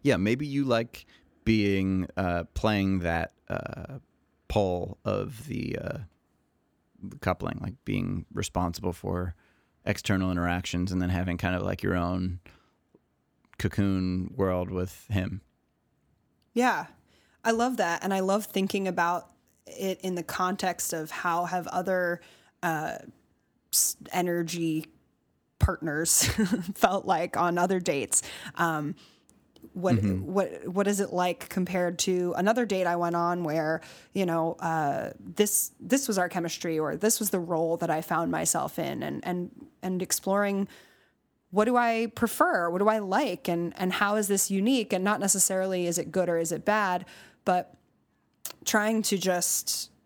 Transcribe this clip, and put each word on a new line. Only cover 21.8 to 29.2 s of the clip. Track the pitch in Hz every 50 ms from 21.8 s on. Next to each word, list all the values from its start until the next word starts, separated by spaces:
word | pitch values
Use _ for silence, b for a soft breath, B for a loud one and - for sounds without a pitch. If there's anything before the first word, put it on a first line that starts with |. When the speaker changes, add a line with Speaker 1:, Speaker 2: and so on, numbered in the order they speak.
| 180 190 185 180 180 170 175 175 B B B B B B B _
Speaker 2:
uh, | - 175 160 151 156 - - - - - - _ _ _ _ _ _ _ _ _ _ _ -
s-, | - - - - _ - -
energy | - 180 180 175 170 175 170 160 170 170 165 165 156 160 - - _ _ _ _ _ _ _ _ _ _ _ _ _ _
partners | - - 180 - 160 160 147 151 170 170 - - -
<laughs> | - - - 220 180 208 - 170 185 -
felt | - - 196 190 196 -
like | 185 185 160 175 175 -
on | - 175 175 175
other | 170 175 185 190 185
dates. | 175 185 151 139 110 - - - B B B B B 175 B
Um, | - 170 165 160 151 147 143 - B B B B B